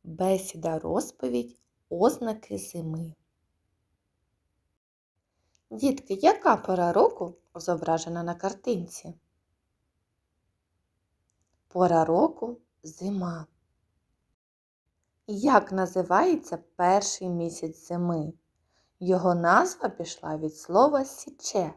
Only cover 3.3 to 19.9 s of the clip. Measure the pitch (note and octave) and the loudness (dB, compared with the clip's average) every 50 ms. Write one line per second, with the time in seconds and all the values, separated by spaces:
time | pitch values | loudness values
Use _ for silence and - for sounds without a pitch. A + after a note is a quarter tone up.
3.3 | _ _ _ _ _ _ _ _ _ _ _ _ _ _ _ _ _ _ _ _ | _ _ _ _ _ _ _ _ _ _ _ _ _ _ _ _ _ _ _ _
4.3 | _ _ _ _ _ _ _ _ _ _ _ _ _ _ _ _ _ _ _ _ | _ _ _ _ _ _ _ _ _ _ _ _ _ _ _ _ _ _ _ _
5.3 | _ _ _ _ _ _ _ _ - G#3+ B3+ C#4 C4+ - - - G3 F#3+ - E4+ | _ _ _ _ _ _ _ _ -8 -2 0 0 0 -2 -6 -8 -6 4 4 4
6.3 | G#4+ G#4+ - - A3+ - - - F#3 F3+ F3 F3 F3 G3 F#4 A#4 - - G3 - | 4 4 4 2 2 2 0 -2 0 0 2 2 4 6 4 4 4 0 -8 -10
7.3 | - _ _ _ _ E3+ E3 - F3 D#3 - - E3 E3 E3 E3 E3+ E3+ E3+ F3 | -10 _ _ _ _ -8 -2 -2 -2 -2 0 0 0 0 -2 -6 -8 -6 -6 -6
8.3 | E3+ E3+ - G3 A3+ - - B3+ A#3 F3+ F3 F3 - - - E3 E3+ _ _ _ | -6 -4 -6 -6 -6 -4 -4 -4 -4 -4 -4 -10 -14 -16 -16 -16 -18 _ _ _
9.3 | _ _ _ _ _ _ _ _ _ _ _ _ _ _ _ _ _ _ _ _ | _ _ _ _ _ _ _ _ _ _ _ _ _ _ _ _ _ _ _ _
10.3 | _ _ _ _ _ _ _ _ _ _ _ _ _ _ _ _ _ _ _ _ | _ _ _ _ _ _ _ _ _ _ _ _ _ _ _ _ _ _ _ _
11.3 | _ _ _ _ _ _ _ _ - F3+ F3+ F3 E3+ E3 D#3+ D#3+ E3 F3+ C#4+ E4 | _ _ _ _ _ _ _ _ 0 2 4 4 6 4 4 4 4 4 4 2
12.3 | - - A#3 A#3 A#3+ - _ _ _ _ - D#3+ D#3 - F3+ G3 G3+ F#3+ F3+ F3 | 0 -6 -10 -10 -10 -14 _ _ _ _ -20 -20 -16 -10 -8 -6 -4 -4 -4 -6
13.3 | E3+ E3 D#3 _ _ _ _ _ _ _ _ _ _ _ _ _ _ _ _ _ | -6 -8 -12 _ _ _ _ _ _ _ _ _ _ _ _ _ _ _ _ _
14.3 | _ _ _ _ _ _ _ _ _ _ _ _ _ _ _ _ _ _ _ - | _ _ _ _ _ _ _ _ _ _ _ _ _ _ _ _ _ _ _ -8
15.3 | G#3 G3+ A3+ C#4+ C4 G#3 - - F#3+ F#3+ F#3 F3 - F#3 F3 - F3 G3+ E4 F#4 | -6 0 2 6 6 6 4 4 -2 -2 -2 0 -2 -4 0 2 4 4 4 4
16.3 | E4 D#4+ - - - - - _ _ - F3 F3+ F#3+ G3+ G3 - - - F#3+ F3+ | 2 0 -2 -8 -10 -10 -12 _ _ 0 4 4 4 4 2 -2 -6 -6 -6 -4
17.3 | F3 E3+ E3+ E3 E3 - - D#3+ D#3 - - - E3+ F3 F3 F3 E3+ D#3+ D3+ D#3+ | -4 -2 -4 -4 -6 -8 -10 -10 -10 -12 -12 -8 -4 -2 -2 0 -2 -2 -4 -6
18.3 | E3 _ _ _ _ _ _ _ _ _ _ _ _ _ F3+ F3+ F#3 F3 F3 F#3 | -10 _ _ _ _ _ _ _ _ _ _ _ _ _ 0 0 0 2 4 2
19.3 | F3 E3+ E3+ E3+ F#3 A#3 F4+ F#4 - - - G#3+ | 2 4 4 6 6 6 4 2 -2 -4 -6 -6